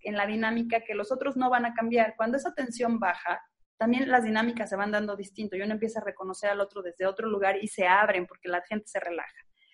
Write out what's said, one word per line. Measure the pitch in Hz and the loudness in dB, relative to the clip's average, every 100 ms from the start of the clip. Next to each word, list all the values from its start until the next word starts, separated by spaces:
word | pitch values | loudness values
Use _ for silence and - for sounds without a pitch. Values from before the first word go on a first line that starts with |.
en | 208 208 | -4 0
la | 202 | 0
dinámica | 214 226 233 233 226 | 0 0 0 0 0
que | 226 | 0
los | 208 - | -4 -2
otros | 254 277 254 | -2 0 2
no | 254 | 4
van | 247 233 | 4 2
a | |
cambiar. | 233 226 233 220 - | 0 2 4 4 2
Cuando | 226 269 | 0 0
esa | 349 | -2
tensión | - 247 - 233 226 | -4 -6 -2 0 2
baja, | 190 175 175 175 - _ _ - | 0 -2 -4 -6 -8 _ _ 0
también | 226 254 269 | 2 2 4
las | 254 | 2
dinámicas | 226 220 233 233 202 | 2 0 0 -2 -4
se | 196 | -4
van | 208 | -2
dando | 208 214 202 | -2 -2 -6
distinto | 190 - 208 | -10 -10 -8
y | 185 | -4
uno | 202 | -4
empieza | 214 220 220 | -2 -4 -4
a | |
reconocer | 202 - 190 185 202 | -8 -8 -10 -4 -2
al | 202 | 0
otro | 196 202 | -2 -4
desde | 180 170 185 | -10 -2 -2
otro | 190 220 | -2 -2
lugar | 202 190 196 | 2 2 2
y | 208 | -2
se | - 180 | 0 6
abren | 196 214 190 180 | 6 6 2 -2
porque | - 180 | -8 -4
la | 175 | -4
gente | 175 214 - | -4 -6 -6
se | 196 | -6
relaja. | 175 170 - - - _ _ | -4 -6 -8 -14 -20 _ _